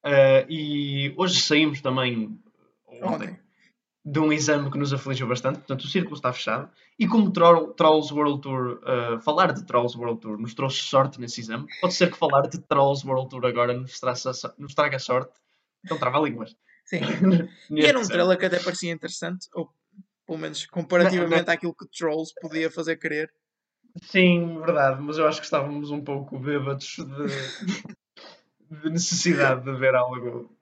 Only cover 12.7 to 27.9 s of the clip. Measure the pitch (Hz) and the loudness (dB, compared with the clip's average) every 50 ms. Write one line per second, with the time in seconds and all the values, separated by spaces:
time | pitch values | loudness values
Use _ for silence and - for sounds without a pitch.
12.7 | 151 139 139 139 139 139 131 135 131 131 131 131 135 127 123 123 113 120 120 120 | 2 4 4 4 2 -2 -2 -2 -2 -2 -4 -6 -8 -2 -2 -2 0 2 0 0
13.7 | 123 123 127 127 - - - 127 123 123 - 131 123 - - - - _ 143 135 | 0 -4 -6 -10 -12 -6 -4 -4 -4 -4 -6 -6 -6 -6 -10 -12 -12 _ -16 -4
14.7 | - - 147 143 135 131 - - 123 131 131 - _ _ _ _ _ _ _ _ | 0 0 0 0 0 -4 -2 0 0 0 0 -4 _ _ _ _ _ _ _ _
15.7 | _ _ - 185 160 147 127 123 127 147 156 135 117 117 107 - _ _ _ _ | _ _ -8 -8 -6 -2 -2 0 0 0 0 0 -2 -6 -10 -12 _ _ _ _
16.7 | _ _ _ - 190 165 - - - - 185 190 185 165 - - - _ _ _ | _ _ _ -8 -6 -4 -2 -4 0 4 6 6 6 6 2 0 -10 _ _ _
17.7 | 302 302 - 294 277 254 220 185 - 175 175 185 185 180 185 185 175 175 - 185 | 0 4 6 6 6 4 0 0 0 2 4 4 4 2 2 0 0 0 -2 -4
18.7 | 180 - - 170 165 160 - 175 - - 170 170 180 185 - _ _ 175 160 - | -6 -6 -6 -8 -8 -8 -10 -12 -10 -8 -8 -8 -8 -10 -12 _ _ -10 -10 -10
19.7 | _ _ _ _ _ 202 - _ _ _ _ - 160 156 160 156 151 - - - | _ _ _ _ _ -20 -20 _ _ _ _ -10 -10 -8 -8 -10 -10 -10 -12 -8
20.7 | - 180 165 135 180 175 175 185 185 180 175 165 165 175 170 170 170 165 180 170 | -6 -8 -4 -2 0 2 2 2 2 0 0 2 0 0 2 0 -2 -2 -2 -8
21.7 | 165 _ 143 - _ - 165 160 151 160 160 165 _ - - 160 151 160 160 160 | -8 _ -20 -18 _ -6 -4 -4 -4 -4 -6 -10 _ -16 -14 -8 -6 -4 -4 -4
22.7 | 160 170 160 160 160 156 - 160 147 151 156 156 _ _ _ _ _ _ _ _ | -4 -4 -4 -4 -6 -4 -6 -6 -6 -6 -6 -8 _ _ _ _ _ _ _ _
23.7 | _ _ _ _ _ - - - - 190 180 180 175 170 170 170 165 156 160 165 | _ _ _ _ _ -18 -16 0 4 6 6 6 6 4 0 -4 -6 -4 -2 0
24.7 | 175 147 139 135 131 135 143 147 151 160 165 170 160 - - - - 147 139 147 | 2 4 4 2 2 0 -6 -6 -2 2 2 2 2 0 -6 -2 -2 -2 -2 -2
25.7 | 147 147 147 143 147 147 135 143 139 139 139 139 - 135 127 143 147 143 131 139 | -6 -8 -8 -6 -8 -8 -6 -6 -6 -6 -6 -10 -12 -8 -4 -4 -2 -2 -2 -4
26.7 | 139 135 - - - - 151 131 139 143 147 139 139 135 135 131 - - 208 180 | -6 -6 -8 -12 -12 -12 -12 -12 -10 -8 -6 -6 -6 -6 -8 -10 -12 -8 -6 -6
27.7 | - - - - | -6 -6 -10 -16